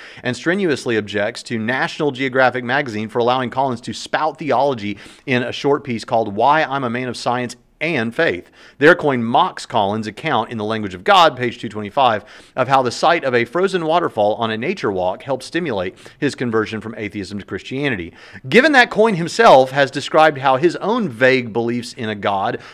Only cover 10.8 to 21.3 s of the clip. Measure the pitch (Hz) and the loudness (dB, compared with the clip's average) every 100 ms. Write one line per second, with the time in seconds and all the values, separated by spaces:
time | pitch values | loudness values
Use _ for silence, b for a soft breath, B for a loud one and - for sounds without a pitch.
10.8 | 101 90 202 196 160 123 120 - 98 104 | -6 -2 4 6 6 2 -6 -6 -10 -8
11.8 | 104 143 127 107 - B B - 127 135 | -4 2 2 2 -4 B B -4 2 2
12.8 | 123 - 165 170 135 120 117 170 190 180 | 2 0 2 2 2 0 0 -2 0 -2
13.8 | 160 170 156 110 104 107 113 107 131 - | 0 0 0 0 0 0 -2 -4 -6 -4
14.8 | 120 92 92 110 - 131 - 165 170 101 | -4 -2 -4 -4 -6 -8 -6 -6 -4 -4
15.8 | 90 - B B 143 - 123 110 98 107 | -6 -10 B B -4 -4 -2 -2 -2 -6
16.8 | 110 117 104 104 92 104 - 95 - 131 | -10 -10 -10 -8 -10 -10 -10 -12 -8 -6
17.8 | 143 101 82 - B B 131 202 311 269 | -4 -4 -8 -14 B B 0 4 6 6
18.8 | 233 190 226 170 170 - 226 139 131 139 | 4 4 2 2 -2 4 8 8 6 2
19.8 | 131 143 - 160 156 139 135 131 170 147 | 0 -2 0 4 4 4 2 2 2 0
20.8 | 180 240 180 113 127 | -2 -2 -2 2 4